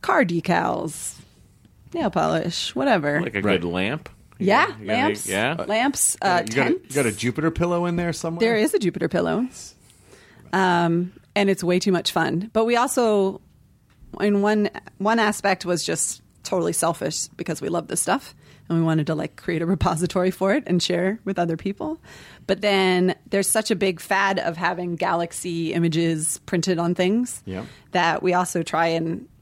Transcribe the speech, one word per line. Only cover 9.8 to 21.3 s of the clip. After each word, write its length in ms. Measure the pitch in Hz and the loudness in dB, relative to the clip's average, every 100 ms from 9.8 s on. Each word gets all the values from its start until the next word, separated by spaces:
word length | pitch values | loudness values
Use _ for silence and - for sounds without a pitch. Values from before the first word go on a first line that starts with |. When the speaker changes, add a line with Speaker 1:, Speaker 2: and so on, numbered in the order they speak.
| - - - - - - - | -20 -20 -20 -20 -20 -20 -4
Speaker 1:
Um, 600 | 190 185 175 170 165 180 - _ - | 0 2 4 4 2 0 -8 _ 0
and 140 | 196 | 2
it's 140 | 190 | 2
way 160 | 175 180 | 2 2
too 120 | 202 | 2
much 200 | 175 - | 2 2
fun. 380 | - 160 160 214 | 0 0 0 -2
But 140 | 220 226 | 0 2
we 100 | 240 | 2
also, 640 | 254 - 233 214 190 196 - _ _ _ _ _ - - | 2 2 4 4 2 -2 -14 _ _ _ _ _ -18 -2
in 220 | 208 202 | 2 4
one, 280 | 202 214 208 - - _ | 4 2 0 -2 -16 _
one 220 | 202 233 | 0 2
aspect 440 | 214 208 202 185 175 | 2 0 0 0 0
was 200 | 175 - | -2 -2
just 360 | 160 - - _ _ | -2 -4 -6 _ _
totally 300 | - 190 165 | -4 0 0
selfish 540 | 180 165 165 - 151 - - | 0 -2 -2 -4 -6 -8 -8
because 240 | 170 160 | -6 -4
we 80 | - | -2
love 180 | 170 160 | -4 -4
this 140 | 170 | -4
stuff 320 | - 240 - - - - - | 0 -2 -2 -20 -20 -20 -4
and 100 | 165 | 0
we 40 | |
wanted 240 | 160 160 151 | 2 2 0
to, 80 | 156 | -4
like, 200 | 156 - | -6 -8
create 260 | - 170 | -4 -2
a 40 | 165 | 0
repository 680 | 190 185 160 170 190 185 | 2 2 0 -2 0 0
for 220 | - 190 | 0 0
it 100 | 240 - | 0 0
and 160 | 175 | -2
share 380 | - 175 185 220 | 0 0 0 -2
with 140 | - | -6